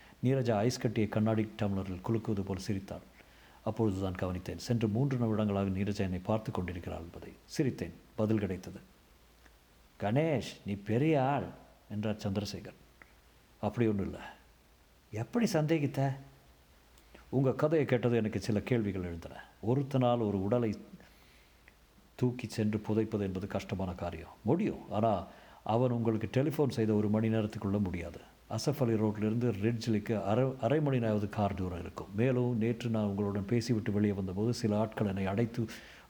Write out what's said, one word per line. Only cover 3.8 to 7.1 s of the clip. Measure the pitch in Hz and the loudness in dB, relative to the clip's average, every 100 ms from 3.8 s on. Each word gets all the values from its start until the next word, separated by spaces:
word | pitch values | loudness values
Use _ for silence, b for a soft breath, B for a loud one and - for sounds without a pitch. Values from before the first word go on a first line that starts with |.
| 110 95 95 92 | 2 2 -2 -2
கவனித்தேன். | 92 90 - 87 | -2 -4 -6 -8
சென்று | - 120 107 | -2 0 2
மூன்று | 104 139 131 | 2 0 0
நிமிடங்களாக | 117 107 107 98 98 | 0 2 2 2 0
நீரஜா | 95 101 101 | 0 -2 -2
என்னை | 95 90 | -2 -2
பார்த்து | - 110 - | 0 -2 -2
கொண்டிருக்கிறாள் | 110 90 90 87 85 | -6 -4 -6 -8 -8
என்பதை. | 85 | -10